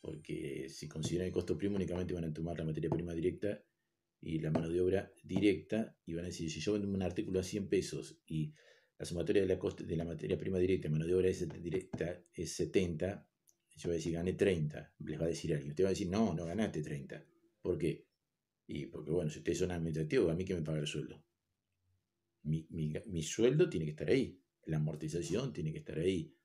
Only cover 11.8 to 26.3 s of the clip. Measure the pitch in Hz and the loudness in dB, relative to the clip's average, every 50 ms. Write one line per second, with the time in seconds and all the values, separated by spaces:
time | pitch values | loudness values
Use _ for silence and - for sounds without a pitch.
11.8 | 92 - - - 85 85 90 - - _ _ - 85 78 - - 87 80 - 101 | -4 -4 -4 -2 -2 -2 -2 -6 -12 _ _ -6 -6 -6 -2 -2 -2 2 4 2
12.8 | 92 87 85 78 90 92 101 - - _ _ _ _ _ _ _ _ _ _ - | 2 2 0 0 0 -2 -2 -4 -10 _ _ _ _ _ _ _ _ _ _ -8
13.8 | - 90 85 82 76 85 85 85 85 92 78 78 101 98 92 85 78 76 - - | -2 -2 -2 0 0 0 -2 0 0 0 2 4 4 4 6 4 2 -2 -2 -6
14.8 | - - _ _ - 78 78 76 82 82 82 - - 80 80 73 69 71 73 80 | -12 -14 _ _ -8 -6 -2 0 0 0 0 0 0 0 0 0 -2 -4 2 2
15.8 | 92 98 95 - 101 87 90 104 113 104 82 85 87 82 85 104 110 95 76 80 | 4 4 4 0 0 0 2 2 2 2 2 -2 -4 -4 -2 0 0 0 0 -2
16.8 | 76 78 78 71 67 67 - - - _ _ _ _ _ _ _ _ 98 87 76 | -4 -4 -6 -8 -8 -10 -12 -14 -14 _ _ _ _ _ _ _ _ -2 -2 2
17.8 | 85 80 - - - _ _ _ _ _ _ _ _ _ _ _ _ - - - | 0 0 -2 -2 -10 _ _ _ _ _ _ _ _ _ _ _ _ -10 -8 -8
18.8 | 69 - - 78 78 73 78 90 85 76 - - - - 82 85 90 90 87 85 | -8 -8 -8 -10 -4 0 0 0 0 0 -4 -4 -2 -2 0 2 2 0 0 0
19.8 | 82 82 78 78 78 78 - 131 101 82 82 85 95 95 95 87 78 76 78 76 | -2 -2 0 0 0 2 4 4 4 4 4 0 0 -2 -2 -2 -2 -2 -2 -2
20.8 | 76 73 - 76 65 - - - _ _ _ _ _ _ _ _ _ _ _ _ | -2 -2 -4 -6 -6 -8 -10 -16 _ _ _ _ _ _ _ _ _ _ _ _
21.8 | _ _ _ _ _ _ _ _ _ _ _ _ _ - 78 80 - - - 85 | _ _ _ _ _ _ _ _ _ _ _ _ _ -2 -2 -2 -2 -6 -6 -4
22.8 | 78 76 78 95 - - 92 85 78 - - - 110 123 143 151 180 160 - 92 | -2 -2 -2 -4 -6 -4 -2 -2 -2 -2 2 6 6 6 8 6 4 4 2 -2
23.8 | 80 76 76 - 80 - 107 135 117 - - - _ _ _ _ _ - 80 78 | -2 -2 -4 -4 2 4 4 4 4 0 -4 -14 _ _ _ _ _ -2 0 2
24.8 | 76 76 - 76 80 78 76 87 85 80 85 110 135 131 - 80 80 78 80 - | 2 0 -2 -4 -6 -4 -2 -2 -2 0 0 -2 -2 -2 -4 -4 -4 -4 -4 -6
25.8 | - - - 76 82 92 95 87 78 - | -8 -6 -4 0 2 2 2 0 -2 -6